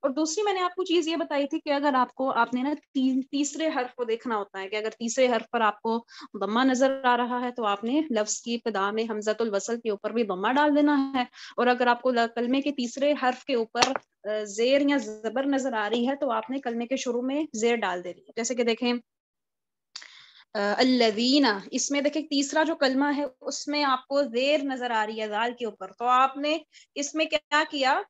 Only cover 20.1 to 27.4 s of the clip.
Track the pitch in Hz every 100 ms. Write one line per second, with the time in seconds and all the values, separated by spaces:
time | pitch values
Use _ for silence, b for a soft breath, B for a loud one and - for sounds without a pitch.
20.1 | B B B _ 214 202 208 254 254 226
21.1 | 208 240 285 269 202 - 254 - 277 285
22.1 | 311 302 277 277 320 311 320 262 262 285
23.1 | 277 285 _ - 277 - 294 285 254 -
24.1 | 277 277 226 269 302 277 262 247 226 214
25.1 | 220 214 208 233 240 233 208 190 - 240
26.1 | 254 269 277 294 320 - B B - 285
27.1 | 311 320 302